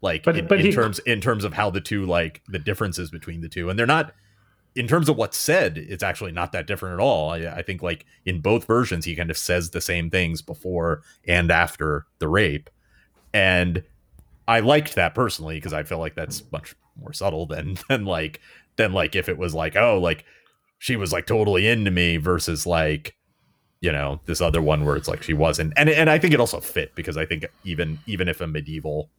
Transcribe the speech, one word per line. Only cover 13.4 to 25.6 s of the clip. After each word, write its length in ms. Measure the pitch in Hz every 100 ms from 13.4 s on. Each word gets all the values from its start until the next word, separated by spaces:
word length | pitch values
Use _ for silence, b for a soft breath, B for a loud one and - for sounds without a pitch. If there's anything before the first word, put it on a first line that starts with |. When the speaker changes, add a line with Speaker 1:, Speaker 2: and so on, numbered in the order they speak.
| 95 90 90 87 - _ _ - - _ -
Speaker 1:
I 120 | 117
liked 340 | 110 147 151
that 200 | - 87
personally, 460 | - 123 - 80 80
'cause 140 | 87
I 80 | 78
feel 160 | 76 85
like 160 | 80
that's 280 | 78 80 - -
much 220 | 76 - - _ -
more 140 | 139
subtle 320 | 76 98 78 82
than, 300 | 80 78 90
<laughs> 60 | -
than, 160 | 135 101
like, 340 | 85 78 - B B B -
than, 160 | 110
like, 220 | 95 80 95
if 120 | -
it 80 | 85
was 180 | 87
like, 220 | 80 80 95
"Oh, 220 | - 104
like, 260 | 87 80 - b b b _ _
she 180 | - 120
was, 160 | 95
like, 140 | 90 -
totally 400 | 117 104 92 104
into 240 | 117 101
me," 260 | 90 87 85
versus, 500 | 78 87 - 80 -
like, 480 | 85 78 76 - - _ _ _ _ _ _
you 120 | 87
know, 280 | 73 71 71
this 160 | - 80
other 220 | 87 82
one 220 | 76 76 73
where 100 | 71
it's 120 | -
like 140 | 90
she 120 | -
wasn't. 380 | 78 80 73